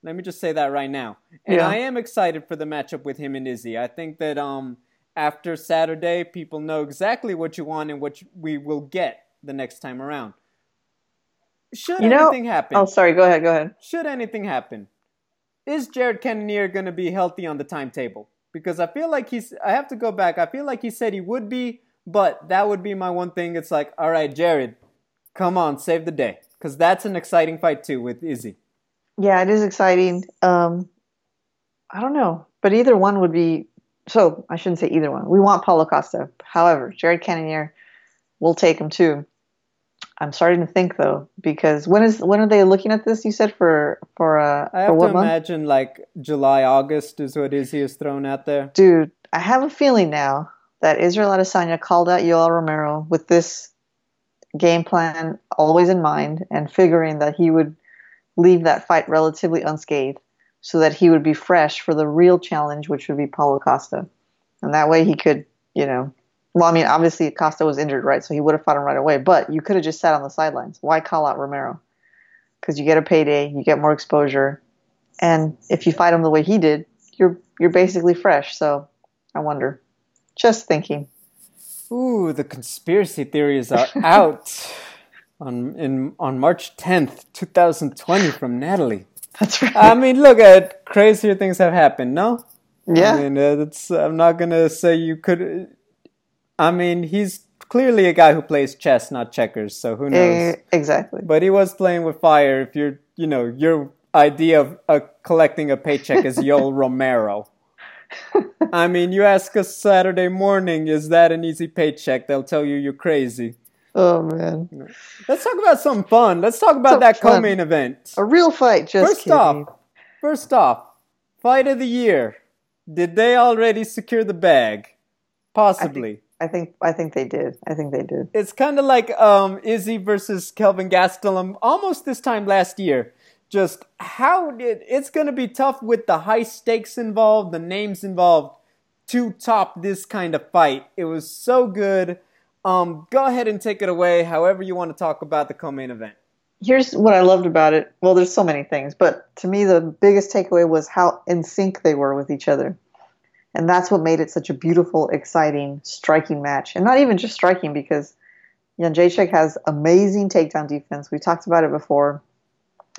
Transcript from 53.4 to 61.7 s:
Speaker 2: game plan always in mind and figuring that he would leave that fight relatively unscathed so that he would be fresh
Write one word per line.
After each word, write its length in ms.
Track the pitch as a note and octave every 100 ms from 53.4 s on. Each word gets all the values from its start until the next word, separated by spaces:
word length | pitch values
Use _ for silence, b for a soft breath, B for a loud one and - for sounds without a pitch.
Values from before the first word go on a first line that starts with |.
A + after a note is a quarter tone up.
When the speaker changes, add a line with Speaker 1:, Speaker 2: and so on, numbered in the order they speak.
| E3+ - - _ _ _ _ _ _ _ _ D3
Speaker 2:
game 260 | E3+ E3+
plan 540 | E3+ F3+ E3 D#3+ D#3+ - _ -
always 320 | D#3 E3 F3
in 140 | F#3
mind 420 | D#3 D3+ D3 D#3 F#3
and 200 | - D3+
figuring 500 | - F3+ E3 D#3+ D3+
that 160 | D3 D3+
he 140 | E3+
would 260 | D#3+ D#3 D#3 b b b b b -
leave 280 | F3 F3+
that 220 | E3 D3+ -
fight 220 | E3+ -
relatively 540 | D#3+ D#3+ D#3 E3+ E3
unscathed 560 | D#3 D3+ - D3 C3+ C#3 _ _ _ _
so 200 | - E3+
that 120 | D#3
he 160 | D#3 F3
would 140 | D#3+
be 120 | D#3
fresh 460 | D3+ - F3+ D3+